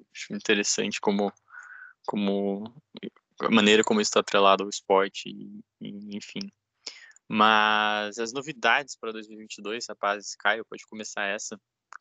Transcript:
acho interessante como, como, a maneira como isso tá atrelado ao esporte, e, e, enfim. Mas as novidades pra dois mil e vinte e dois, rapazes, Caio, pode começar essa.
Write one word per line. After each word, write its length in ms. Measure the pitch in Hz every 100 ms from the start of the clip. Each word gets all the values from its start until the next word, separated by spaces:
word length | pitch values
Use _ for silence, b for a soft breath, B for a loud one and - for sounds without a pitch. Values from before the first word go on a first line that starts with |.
| _
acho 200 | - -
interessante 680 | 104 - 104 101 - 104 -
como, 320 | - 101 101 - _ B B B B B -
como, 640 | 107 101 101 101 98 110 127 _ - - _ _ -
a 100 | -
maneira 320 | 226 - 214
como 180 | 110 107
isso 120 | 104
tá 80 | 107
atrelado 420 | 98 104 98 98
ao 80 | 101
esporte, 580 | - - 95 98 - -
e, 320 | 101 101 104 - -
e, 360 | 110 101 208 -
enfim. 240 | - - 202 _ _ _ B B B B -
Mas 920 | 107 107 107 107 107 107 104 104 104
as 140 | 113
novidades 640 | 131 139 131 117 127 143 -
pra 160 | 113
dois 160 | 110 107
mil 100 | 107
e 40 |
vinte 160 | 107 -
e 40 |
dois, 240 | 101 117 -
rapazes, 460 | 107 101 104 98 -
Caio, 280 | 104 110
pode 220 | 107 - -
começar 380 | 110 107 -
essa. 340 | 101 107 - 107 _ _ _ -